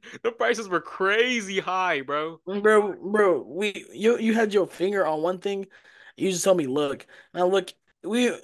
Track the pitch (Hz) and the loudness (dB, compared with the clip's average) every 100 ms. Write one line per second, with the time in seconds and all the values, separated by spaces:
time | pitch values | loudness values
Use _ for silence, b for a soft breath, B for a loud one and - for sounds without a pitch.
0 | - - 233 233 233 226 202 170 - - | -14 -6 -4 0 0 0 -2 -4 -4 -2
1 | 190 214 247 240 196 190 185 185 180 147 | 0 2 2 0 -2 -4 -2 0 0 -2
2 | 131 147 160 160 180 202 214 214 208 - | -2 -4 -4 -10 -8 -6 2 2 2 -4
3 | 185 214 196 151 107 160 208 185 - - | -2 2 4 2 -2 -4 -4 -6 -12 -2
4 | 214 240 226 220 214 202 165 - 185 202 | 2 2 2 2 2 2 0 0 -2 0
5 | 160 156 165 185 202 196 190 b b b | 0 0 -2 -2 -4 -6 -8 b b b
6 | b b 175 180 196 180 135 143 143 131 | b b -2 0 2 2 2 0 -2 -4
7 | - B B 170 180 196 185 - _ _ | -12 B B 0 2 2 0 -10 _ _
8 | 170 233 240 - | -4 0 0 0